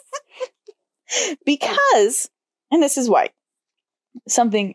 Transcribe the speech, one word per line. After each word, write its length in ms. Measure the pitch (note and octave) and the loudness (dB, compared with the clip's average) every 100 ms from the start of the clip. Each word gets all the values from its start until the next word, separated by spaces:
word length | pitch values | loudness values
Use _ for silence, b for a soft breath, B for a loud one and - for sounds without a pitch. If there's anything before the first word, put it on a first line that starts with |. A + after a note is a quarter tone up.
<laughs> 1300 | - D5 - - B4+ _ - - _ _ - - G#4+ D4+ - | -12 -16 -16 -14 -14 _ -20 -20 _ _ -8 -6 -6 -6 -4
Because, 840 | C#4+ - - C#5 F4+ G#3 C4 - _ _ _ _ | -4 -2 0 2 4 2 0 -8 _ _ _ _
and 120 | D#4+ | 0
this 140 | C#4+ C#4 | 2 0
is 100 | B3 | 2
why, 220 | D#3+ - - _ _ _ _ _ _ _ - - | 2 0 -6 _ _ _ _ _ _ _ -20 -4
something 460 | - A#3 G#3+ G3 | 0 0 0 -2